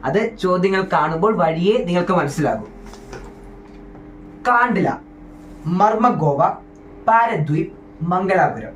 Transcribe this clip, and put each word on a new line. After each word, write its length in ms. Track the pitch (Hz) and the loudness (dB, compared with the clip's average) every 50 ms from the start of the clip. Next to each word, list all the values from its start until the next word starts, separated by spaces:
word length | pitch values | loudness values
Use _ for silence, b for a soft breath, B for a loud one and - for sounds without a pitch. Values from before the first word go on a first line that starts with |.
| - | -4
അത് 320 | 135 147 202 226 226 226 | 0 0 0 0 -2 -4
ചോദ്യങ്ങൾ 500 | - - 185 180 180 180 196 190 190 185 185 | -4 0 0 0 2 2 0 0 0 0 0
കാണുമ്പോൾ 440 | 185 156 151 156 165 165 185 220 - | 0 0 0 0 0 0 2 2 2
വഴിയേ 480 | 180 175 160 160 160 175 196 226 247 - | 2 2 0 0 2 2 2 2 2 2
നിങ്ങൾക്ക് 280 | 175 175 175 175 - | 0 0 0 2 2
മനസ്സിലാകും. 560 | 185 170 147 139 - - 147 123 110 - - - - - - - - - - - - - - - - - - - - - - - - - - - - - - - - - - - - - - 247 | 0 0 0 -2 -2 -2 0 0 0 -2 -6 -12 -16 -18 -18 -18 -18 -18 -18 -16 -16 -16 -16 -18 -18 -20 -20 -20 -20 -20 -20 -20 -20 -20 -20 -20 -20 -20 -20 -20 -20 -20 -20 -20 -20 -4 0 2
കാണ്ടില, 440 | 240 240 247 240 208 180 156 - - - - - - - - - - - - - - - - | 4 4 4 2 2 0 0 0 -2 -4 -10 -20 -20 -20 -20 -20 -20 -20 -20 -20 -20 -10 -6
മർമഗോവ, 840 | 160 175 185 202 214 220 220 220 240 - 151 156 147 143 127 - - - - - - - - - - - - - - | -4 2 4 4 4 4 4 2 2 2 2 0 0 2 2 2 0 0 -4 -12 -20 -20 -20 -20 -20 -20 -4 0 4
പാരദ്വീപ്, 640 | 226 226 233 226 226 175 147 - 151 160 - - - - - - - - | 4 4 4 2 0 -2 -2 0 0 -2 -2 -4 -8 -18 -20 -20 -12 -8
മംഗലാപുരം. 720 | 160 175 180 185 196 185 - 175 151 120 - - - - - | -4 -2 0 0 0 2 2 2 2 2 0 -6 -12 -12 -16